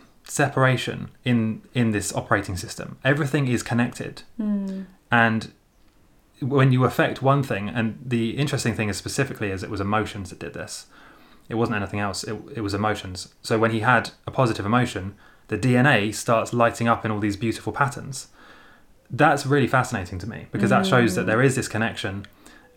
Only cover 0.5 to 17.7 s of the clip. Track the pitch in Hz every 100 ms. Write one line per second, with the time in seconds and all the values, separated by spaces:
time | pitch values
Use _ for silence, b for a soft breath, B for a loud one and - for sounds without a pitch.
0.5 | - 131 123 - 92 - - 127 120 110
1.5 | 107 - 127 117 104 92 113 - 107 98
2.5 | 90 - - - - 131 143 139 151 131
3.5 | 117 - 117 120 - 107 - - - 214
4.5 | 202 196 190 190 - - 120 113 113 -
5.5 | - _ _ _ _ _ _ _ - 131
6.5 | 139 135 127 123 - 147 - 131 139 131
7.5 | 101 101 120 113 101 - 120 113 127 143
8.5 | - 123 101 107 92 - - 131 - 104
9.5 | 95 107 98 98 107 104 104 92 - 85
10.5 | 85 80 - - B B B B B -
11.5 | 113 113 107 98 101 104 92 - 107 -
12.5 | - 101 98 107 104 98 92 - _ -
13.5 | 113 113 110 113 117 - - - - 123
14.5 | 107 101 123 120 - 95 - b b -
15.5 | 107 123 123 139 120 104 101 - 113 98
16.5 | 120 117 - 117 110 110 107 107 95 113
17.5 | 107 -